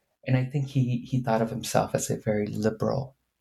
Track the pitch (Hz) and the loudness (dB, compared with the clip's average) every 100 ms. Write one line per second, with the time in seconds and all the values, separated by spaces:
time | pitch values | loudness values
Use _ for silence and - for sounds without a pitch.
0 | _ _ - 127 131 147 135 139 123 120 | _ _ 2 2 2 -2 0 0 2 0
1 | - - - 110 110 110 - 113 104 110 | -2 -2 2 2 0 -2 0 0 0 -2
2 | - 113 - 107 104 107 107 110 110 107 | -2 -4 -2 -2 -2 0 0 0 0 0
3 | - - _ _ | -4 -12 _ _